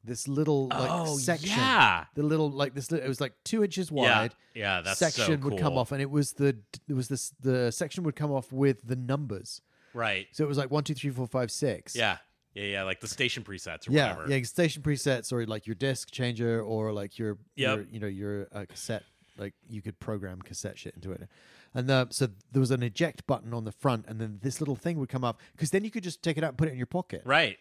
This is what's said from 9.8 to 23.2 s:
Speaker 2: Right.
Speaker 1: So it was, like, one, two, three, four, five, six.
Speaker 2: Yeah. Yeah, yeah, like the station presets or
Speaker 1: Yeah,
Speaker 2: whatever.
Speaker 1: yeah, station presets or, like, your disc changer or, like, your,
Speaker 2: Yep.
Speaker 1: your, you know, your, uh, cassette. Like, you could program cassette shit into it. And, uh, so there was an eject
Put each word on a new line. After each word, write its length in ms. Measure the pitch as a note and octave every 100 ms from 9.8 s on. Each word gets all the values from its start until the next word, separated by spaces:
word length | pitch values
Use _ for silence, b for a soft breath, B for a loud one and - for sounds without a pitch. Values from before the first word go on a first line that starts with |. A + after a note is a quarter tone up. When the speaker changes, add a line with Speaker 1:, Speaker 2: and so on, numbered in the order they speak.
| b A#2+
Speaker 2:
Right. 320 | A2+ G2 G2
Speaker 1:
So 100 | -
it 40 | D3+
was, 100 | C#3+
like, 120 | C3+
one, 140 | D3
two, 100 | D3
three, 160 | C#3+ C#3+
four, 160 | B2+ B2+
five, 220 | C3 A#2+
six. 440 | - C#3+ F#2+ - A#2+
Speaker 2:
Yeah. 220 | G#2+ F2+ _ _ _
Yeah, 100 | -
yeah, 200 | G2+ G2
like 180 | F#2+ F#2+
the 60 | G#2+
station 360 | - B2+ A#2+
presets 460 | G#2+ F#2+ - D#2 -
or 20 |
Speaker 1:
Yeah, 240 | D3 B2+ F2+
Speaker 2:
whatever. 180 | D#2+ C3+
Speaker 1:
yeah, 60 |
station 380 | A#2 - E3+ D3+
presets 520 | D3 C#3 C#3+ B2+ A2
or, 120 | B2 A2+
like, 220 | A2 -
your 80 | A2
disc 360 | C3+ B2+ -
changer 500 | - B2 A2+ A#2 A2+
or, 320 | G#2+ A2 A2
like, 240 | G#2 G2+ -
your, 200 | A2 G2+ - -
Speaker 2:
Yep. 220 | C3 C3
Speaker 1:
your, 100 | G2+
you 80 | A2
know, 80 | G#2
your, 400 | F#2+ G2+ G2+ F#2+
uh, 120 | G#2 G2
cassette. 340 | - - A2 - _ _ -
Like, 160 | G2+ - _
you 140 | G#2+
could 180 | G#2+ F2+
program 420 | - G#2+ F#2+ F#2
cassette 360 | - - G2 -
shit 160 | - -
into 160 | F2+
it. 160 | F2+ - b b b b
And, 180 | B2 B2+
uh, 140 | C3+ B2
so 180 | - B2+ F#2+ _
there 80 | C#3
was 100 | C3
an 100 | C3
eject 440 | A#2+ - E3+ -